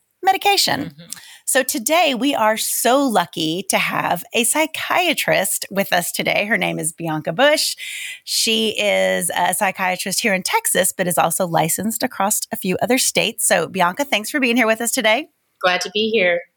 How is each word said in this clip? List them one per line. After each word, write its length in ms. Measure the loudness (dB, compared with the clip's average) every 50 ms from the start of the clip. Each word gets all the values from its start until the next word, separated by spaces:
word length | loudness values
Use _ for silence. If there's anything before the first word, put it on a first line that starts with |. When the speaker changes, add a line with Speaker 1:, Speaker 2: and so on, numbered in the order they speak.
| _ _ _ _
Speaker 1:
medication. 600 | 0 0 2 2 2 2 2 2 2 0 0 -2
Speaker 2:
Mm-hmm. 280 | -4 -8 -12 -16 -16 -16 -16 -16 -16 -20 -20 -12 -4
Speaker 1:
So 180 | 0 0 0 0
today 500 | 0 -2 -2 0 2 2 4 4 2 2
we 220 | 0 0 0 2
are 220 | 2 2 2 2
so 500 | 0 -2 -4 -2 0 2 4 4 4 4
lucky 580 | 2 2 2 0 0 -4 -4 -2 -2 -2 -2 -2 -2
to 100 | 0 0
have 440 | 0 0 -2 -2 -2 -2 -2 -4 -4 -4 -2
a 80 | 0 0
psychiatrist 1200 | 0 0 0 0 -2 -4 -6 -4 -2 0 0 0 0 0 -2 0 0 0 0 0 -2 -4 -6 -6 -6
with 200 | -4 -4 -2 0
us 200 | 0 -2 -2 -2
today. 340 | -4 -4 -2 0 0 0 0
Her 140 | 0 -2 -2
name 180 | 0 -2 -2
is 160 | -4 -4 -6 -6
Bianca 400 | -6 -6 -4 -4 -4 -4 -4 0
Bush. 420 | 2 4 4 4 2 0 -2 -4 -6 -10 -10 -10 -10 -10 -12 -12 -12 -10
She 560 | -6 -4 -2 0 0 0 0 0 -2 0 0
is 520 | 0 2 2 2 2 2 2 0 -2 -2 -2
a 200 | 0 0 0 0
psychiatrist 680 | 0 0 0 0 0 -2 -2 -2 -2 -4 -4 -4 -2
here 140 | 0 0 0
in 80 | 0 0
Texas, 500 | 0 -2 0 0 0 0 0 0 0 0
but 120 | -2 -2
is 100 | 0 2
also 300 | 2 2 2 2 0 -2
licensed 560 | 0 2 2 2 2 0 -2 -2 -4 -4 -2 -4
across 380 | -4 -2 -2 -2 0 -2 -2 -4 -6
a 40 | -8
few 220 | -4 -2 -2 -2 0 0
other 160 | 2 2 2
states. 480 | 2 0 0 0 0 0 -2 0 0
So 200 | 2 2 2 0
Bianca, 380 | 0 0 0 0 0 0 -2 -4
thanks 240 | -2 -2 -2 -2 -2
for 100 | -2 0
being 160 | 2 2 2
here 120 | 4 4
with 120 | 2 2 0
us 120 | 0 -2
today. 380 | -2 0 2 2 2 2 0 -6 _ _ _ _ _ -2
Speaker 3:
Glad 220 | 0 2 2 0
to 80 | -2 -2
be 220 | -2 0 0 2
here. 300 | 2 2 2 2 2 0 -2 _ _